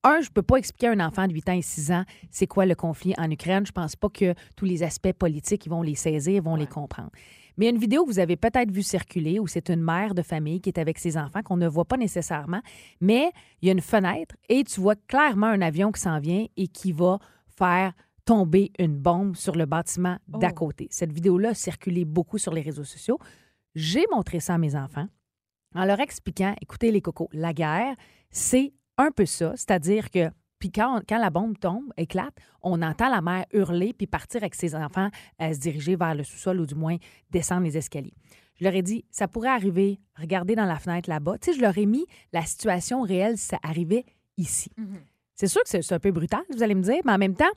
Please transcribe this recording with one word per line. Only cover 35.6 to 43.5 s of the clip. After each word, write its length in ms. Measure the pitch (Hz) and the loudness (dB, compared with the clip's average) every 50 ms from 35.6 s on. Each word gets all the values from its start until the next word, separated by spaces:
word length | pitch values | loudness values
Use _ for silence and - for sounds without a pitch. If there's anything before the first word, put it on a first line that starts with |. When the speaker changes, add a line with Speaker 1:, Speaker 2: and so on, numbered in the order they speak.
| 131 170 147 151 139 165 190 | -4 -4 -4 -4 -2 -2 0
Speaker 1:
vers 180 | 165 175 160 156 | 0 0 -2 -2
le 100 | 147 143 | -4 -6
sous-sol 340 | - - - - 190 185 185 | -8 -12 -6 -4 -2 -2 -2
ou 60 | 160 | -2
du 80 | 135 143 | -4 -4
moins 220 | 156 160 160 175 170 - - - _ _ _ | -4 -2 -2 -4 -4 -6 -14 -20 _ _ _
descendre 320 | - 160 151 - 180 180 180 | -4 -2 0 0 0 0 0
les 120 | 160 139 | 0 -2
escaliers. » 380 | 160 - - - 147 131 - _ _ _ _ - _ _ _ _ _ | -4 -6 -6 -8 -10 -10 -10 _ _ _ _ -20 _ _ _ _ _
Je 60 | 175 | -2
leur 100 | 190 180 | 0 2
ai 60 | 190 | 2
dit, « 220 | 180 185 220 233 - _ | 0 0 -4 -6 -8 _
Ça 180 | - - 208 175 | -4 -4 -4 -4
pourrait 220 | - 233 220 254 | -2 -4 -2 0
arriver, 500 | 262 240 185 196 170 180 196 196 196 - _ _ _ - | 0 2 0 0 2 2 2 2 0 -4 _ _ _ -12
regardez 380 | 160 156 190 185 175 185 226 | -6 -4 -2 -2 0 0 0
dans 80 | 220 208 | 0 0
la 140 | 185 160 147 | 0 -2 -4
fenêtre 320 | - 180 170 175 170 - | -4 -4 -4 -4 -2 -4
là-bas. » 260 | 160 151 147 165 196 - | -4 -2 -2 -4 -4 -2
Tu 100 | - 359 | -2 -2
sais, 40 | 339 269 | 0 4
je 40 | |
leur 140 | 240 202 170 208 | 2 2 4 4
ai 60 | 208 | 2
mis 200 | 202 220 277 349 _ - - _ _ | 2 2 0 -2 _ -12 -20 _ _
la 120 | - 170 156 | -4 -4 -4
situation 580 | - - - - 220 180 175 170 - 247 262 | -4 -8 -2 0 0 0 0 -2 -2 -2 -2
réelle 340 | 254 180 190 180 190 226 233 202 | 0 2 2 2 2 2 0 0
si 60 | - | -2
ça 100 | - | -4